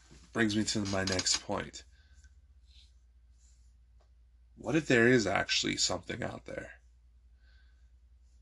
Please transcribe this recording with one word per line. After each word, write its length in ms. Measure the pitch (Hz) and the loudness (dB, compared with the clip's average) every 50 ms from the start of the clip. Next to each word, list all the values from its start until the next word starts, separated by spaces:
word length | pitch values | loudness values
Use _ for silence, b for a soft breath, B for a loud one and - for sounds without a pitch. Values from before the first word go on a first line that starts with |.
| - - - - - - - | -20 -20 -20 -20 -16 -6 0
brings 220 | 117 117 107 104 | 2 2 2 2
me 80 | 110 104 | 0 0
to 160 | - - 110 101 | 0 -2 -2 -2
my 180 | 98 98 95 95 | -2 -2 -2 -2
next 340 | 92 95 92 90 - - - - | 0 -2 -2 0 0 -2 -2 -4
point. 380 | - 101 92 87 - - - - - - - - - - - - - - - - - - - - - - - - - - - - - - - - - - _ - - - - - - - - - - - - - - - - - - - - - - - - | -4 -6 -6 -6 -8 -12 -18 -20 -20 -20 -20 -20 -20 -20 -20 -20 -20 -20 -20 -20 -20 -20 -20 -20 -20 -20 -20 -20 -20 -20 -20 -20 -20 -20 -20 -20 -20 -20 _ -20 -20 -20 -20 -20 -20 -20 -20 -20 -20 -20 -20 -20 -20 -20 -20 -20 -20 -20 -20 -20 -20 -20 -12
What 180 | - 107 135 | -4 -2 -2
if 120 | 160 147 - | 0 2 4
there 200 | 135 117 117 120 | 6 6 8 8
is 200 | 127 123 104 92 | 6 6 4 2
actually 500 | 98 92 87 - - - - 101 98 95 | 0 0 0 0 0 0 0 0 -2 -2
something 460 | - - 95 90 - - - - - | -2 -2 -2 -4 -6 -8 -8 -6 -6
out 240 | - - - - - | -8 -8 -10 -14 -14
there 240 | - - - - - - - - - - - - - - - - - - - - - - - - - - - - - - - - - - - - - - | -12 -12 -12 -14 -16 -20 -20 -20 -20 -20 -20 -20 -20 -20 -20 -20 -20 -20 -20 -20 -20 -20 -20 -20 -20 -20 -20 -20 -20 -20 -20 -20 -20 -20 -20 -20 -20 -20